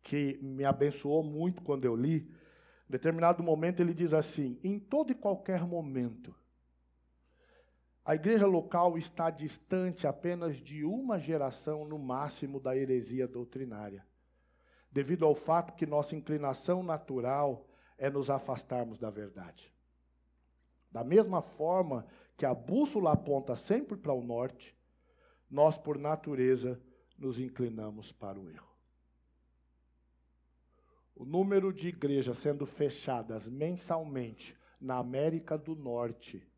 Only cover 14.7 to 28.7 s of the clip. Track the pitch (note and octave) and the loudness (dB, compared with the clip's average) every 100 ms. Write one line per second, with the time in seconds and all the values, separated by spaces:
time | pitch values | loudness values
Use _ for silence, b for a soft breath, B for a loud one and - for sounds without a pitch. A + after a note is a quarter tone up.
14.7 | _ _ C#3 C3+ E3+ D#3+ D3 - E3 E3+ | _ _ -2 0 4 6 4 4 2 2
15.7 | - D#3 D3 D3 D#3+ - D3+ C#3 C3 - | -4 0 0 0 -6 -4 -2 -2 -4 0
16.7 | F3+ F3+ D#3 - B2+ A#2+ C#3 C#3+ A#2 - | 0 0 -4 -4 -2 0 2 0 -2 -10
17.7 | b b b C3+ C#3 C3+ C#3 - B2 - | b b b -2 -2 0 -2 -2 -6 -4
18.7 | B2 A#2 G#2+ A2 G#2 G#2 F#2+ F2 - - | -4 -4 -6 -8 -8 -12 -14 -18 -18 -20
19.7 | _ _ _ _ _ _ _ _ _ _ | _ _ _ _ _ _ _ _ _ _
20.7 | _ _ A2+ A#2+ F#3 F#3+ F3+ - - D#3+ | _ _ -8 6 6 8 2 -2 -2 2
21.7 | F#3 E3+ B2+ - B B - C#3 - - | 2 2 -2 -6 B B -2 0 0 0
22.7 | G#3+ C#4+ G#3+ E3+ D3 - C#3 C#3 A#2 - | 2 2 2 4 4 2 0 0 -6 0
23.7 | A3 C#4+ - D3 C3 A#2+ A#2 C3 C3 - | 0 0 -6 -2 -2 -2 -4 -4 -8 -20
24.7 | _ _ _ b b b b b C3+ D#3 | _ _ _ b b b b b 4 6
25.7 | D#3 - D3 D3 D#3 D3+ C3+ B2+ B2+ B2 | 4 -4 -4 -2 -2 -2 2 4 4 2
26.7 | B2 b b b - C3+ A#2 B2+ C3 A#2+ | -6 b b b -8 -6 -4 -6 -4 -4
27.7 | A2 G#2+ G#2+ G#2+ - G2+ G2 F2+ D#2 - | -4 -10 -10 -18 -12 -12 -10 -14 -18 -20